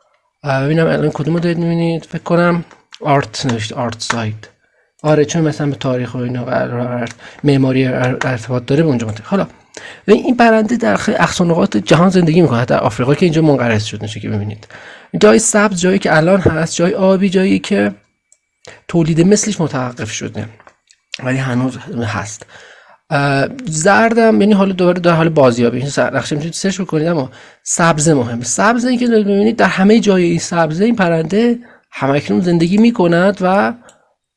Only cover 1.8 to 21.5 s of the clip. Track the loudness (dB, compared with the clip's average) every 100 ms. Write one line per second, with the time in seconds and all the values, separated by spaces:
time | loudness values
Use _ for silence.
1.8 | -2 -4 -8 -10 -2 0 2 0 -4 -16
2.8 | _ -8 0 0 -2 -6 -4 -4 -6 -6
3.8 | -6 -6 -6 -6 -6 -8 -14 _ _ _
4.8 | _ _ 0 2 2 0 -2 -2 -4 -4
5.8 | -4 -4 -4 -6 -6 -6 -4 -4 -4 -4
6.8 | -4 -6 -8 -10 -20 -4 0 2 2 0
7.8 | 0 -2 -2 -2 -4 -6 -4 -6 -2 0
8.8 | 2 0 -4 -10 -6 -4 -4 -10 _ -20
9.8 | -20 -4 2 2 2 2 4 4 0 -2
10.8 | 0 -2 -2 -2 0 0 0 0 0 0
11.8 | 2 4 4 4 4 4 2 2 0 0
12.8 | -2 -2 -2 2 2 2 2 2 0 -2
13.8 | -4 -8 -10 -10 -8 -6 -6 -10 -16 -20
14.8 | -20 -20 -10 2 4 4 2 0 0 0
15.8 | 0 0 2 2 2 2 2 0 -4 -2
16.8 | -2 0 2 2 2 0 0 0 0 0
17.8 | -2 -4 _ _ _ _ _ _ -20 -20
18.8 | -4 0 2 2 4 2 0 -2 -4 -4
19.8 | -6 -8 -10 -8 -10 -10 -12 -14 -20 _
20.8 | _ _ _ -8 -4 -4 -2